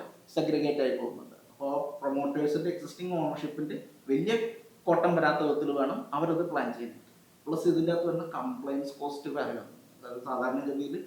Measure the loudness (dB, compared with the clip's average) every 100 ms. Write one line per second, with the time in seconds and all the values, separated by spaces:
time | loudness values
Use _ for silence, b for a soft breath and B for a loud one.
0 | -6 -16 -6 -2 2 2 2 2 2 0
1 | -4 -8 -14 -20 -20 -6 -2 -2 -2 -4
2 | -2 0 0 2 2 2 0 -4 -8 -8
3 | -2 0 0 -2 -6 -4 -6 -6 -10 -8
4 | 0 2 4 2 0 -6 -16 -2 2 4
5 | 6 6 4 4 2 2 2 2 0 -2
6 | -4 0 2 2 0 0 -2 -4 -8 -12
7 | -20 -20 -20 -12 -4 2 4 4 4 4
8 | 2 0 -2 -4 -6 -4 -4 -4 -4 -6
9 | -6 -6 -6 -4 -4 -4 -10 -18 -20 -18
10 | -12 -10 -4 -2 0 0 -2 -2 -4 -6